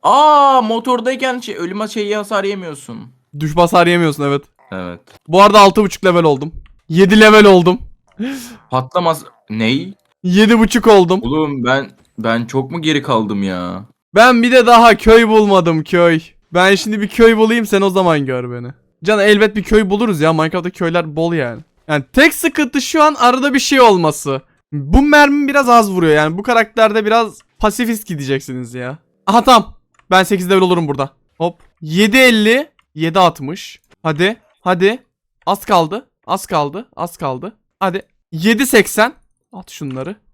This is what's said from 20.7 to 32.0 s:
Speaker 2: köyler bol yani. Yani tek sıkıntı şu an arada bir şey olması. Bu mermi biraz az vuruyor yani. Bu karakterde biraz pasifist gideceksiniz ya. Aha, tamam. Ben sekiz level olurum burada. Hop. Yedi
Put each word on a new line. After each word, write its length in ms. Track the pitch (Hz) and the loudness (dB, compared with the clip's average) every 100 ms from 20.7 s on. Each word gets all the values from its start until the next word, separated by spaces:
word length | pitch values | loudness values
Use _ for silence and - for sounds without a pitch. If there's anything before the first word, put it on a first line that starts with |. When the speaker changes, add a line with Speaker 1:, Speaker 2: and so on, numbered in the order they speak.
Speaker 2:
köyler 460 | - 170 170 160 147 | -6 -4 -4 -6 -6
bol 160 | 165 | -6
yani. 280 | 170 123 113 - _ - | -4 -6 -10 -20 _ -6
Yani 160 | 151 135 | -6 -4
tek 220 | - 311 | 2 2
sıkıntı 480 | - 330 - 285 285 | 0 -6 -4 -4 -4
şu 200 | - 320 | -4 0
an 120 | 302 285 | 0 2
arada 360 | 247 254 277 | 0 0 -2
bir 40 | 269 | -2
şey 220 | - 277 | 0 4
olması. 600 | 240 190 160 147 - 135 _ _ _ | 4 4 0 -4 -8 -8 _ _ _
Bu 300 | 147 139 208 | -12 0 0
mermi 460 | 285 294 285 285 277 | 4 4 4 2 -2
biraz 200 | 277 254 | -2 2
az 220 | 240 214 | 2 2
vuruyor 240 | 185 165 | 0 0
yani. 240 | 151 151 170 | 2 0 -4
Bu 40 | |
karakterde 640 | 202 233 220 - 220 214 | -2 -2 -2 0 0 0
biraz 340 | 214 226 220 185 _ _ | 0 -2 -2 -10 _ _
pasifist 480 | 214 214 233 220 - | -4 -2 -6 -6 -8
gideceksiniz 680 | 160 135 135 135 127 120 | -10 -6 -6 -6 -14 -12
ya. 240 | 123 123 147 _ _ - | -12 -14 -14 _ _ -2
Aha, 180 | 220 | 0
tamam. 300 | 233 240 - - _ _ _ | 4 2 2 -16 _ _ _
Ben 120 | 185 | 0
sekiz 280 | 185 202 180 | 0 -4 0
level 120 | 190 | 0
olurum 260 | 185 175 160 | 2 -2 -4
burada. 220 | 139 139 _ _ _ | -6 -8 _ _ _
Hop. 240 | 170 170 _ _ | -8 -8 _ _
Yedi 360 | 156 165 | -8 0